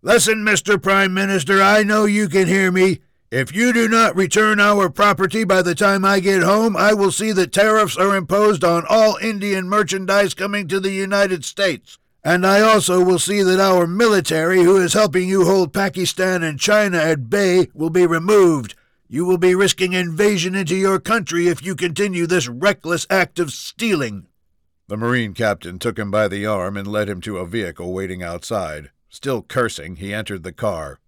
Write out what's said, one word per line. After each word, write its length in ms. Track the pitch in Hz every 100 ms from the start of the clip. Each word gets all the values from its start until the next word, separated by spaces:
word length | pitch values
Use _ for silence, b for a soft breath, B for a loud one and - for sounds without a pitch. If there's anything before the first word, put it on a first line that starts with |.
Listen, 420 | - 226 - 220
Mister 340 | 214 196 170 202
Prime 340 | 196 196 196
Minister, 480 | 185 196 196 139 196
I 220 | 196 208
know 220 | 208 214
you 240 | 214 208 208
can 180 | 170 185
hear 240 | 190 190
me. 300 | 185 185 165 _ _ _
If 220 | 120 131
you 200 | 160 240
do 160 | 240 226
not 260 | 226 226
return 460 | 175 185 208 214 208
our 280 | 208 208 190
property 540 | - 208 196 185 220
by 200 | 214 190
the 120 | 175
time 300 | 165 208 196
I 160 | 190 202
get 240 | 190 196
home, 320 | 170 208 226 202
I 160 | 202
will 160 | 214 196
see 220 | - 220
that 180 | 196 180
tariffs 440 | - 214 220 208 147
are 180 | 196
imposed 480 | 196 170 196 208 196
on 220 | 175 170 165
all 280 | - 190 190
Indian 520 | 220 208 202 190 180
merchandise 640 | 208 190 190 190 196 202
coming 360 | - 196 202 185
to 100 | 190
the 140 | 190
United 520 | 190 196 202 202 180
States. 540 | 131 - 196 143 _ - _ _
And 240 | 147 175 190
I 140 | 196
also 420 | 220 220 - 180
will 160 | 180 180
see 240 | 160 208
that 160 | 190 185
our 280 | 196 185 170
military, 760 | 180 233 208 151 160 160 185
who 140 | 175 196
is 160 | 180
helping 360 | 196 214 170 185
you 160 | 190
hold 280 | 175 190 175
Pakistan 720 | - 196 165 180 - 185 185
and 180 | 165 147
China 380 | - 208 208 175
at 300 | 156 156 117
bay, 400 | 202 196 180 180
will 160 | - 160
be 160 | 165 180
removed. 680 | 165 170 214 185 156 110 - _ _ _
You 160 | 127
will 140 | 180 185
be 160 | 180
risking 380 | 180 196 - 185
invasion 600 | 185 180 160 208 202 175
into 220 | 185 175 190
your 240 | 190 190
country 480 | - 226 175 170 175
if 160 | 160
you 100 | 160
continue 520 | 165 180 160 208 180 170
this 220 | 180 127
reckless 600 | 120 185 202 156 170 -
act 300 | 190 175 -
of 100 | 170
stealing. 760 | - - - 226 185 127 101 - _ _ _ _ _ _
The 80 | 104
Marine 380 | 117 123 110
captain 460 | 95 110 101 87 90
took 180 | 117 107
him 140 | 104
by 160 | 101 107
the 180 | 101 104
arm 300 | 104 92 101
and 100 | 98
led 220 | 104 104
him 120 | 98
to 160 | 87 98
a 80 | 90
vehicle 460 | 107 98 80 90
waiting 300 | 92 95 92
outside. 680 | 87 87 - 110 87 76 73 _ _ -
Still 240 | 135 123
cursing, 560 | - - 117 - 76 80
he 160 | 98
entered 300 | 104 110 98
the 100 | 85
car. 480 | 82 110 87 73 67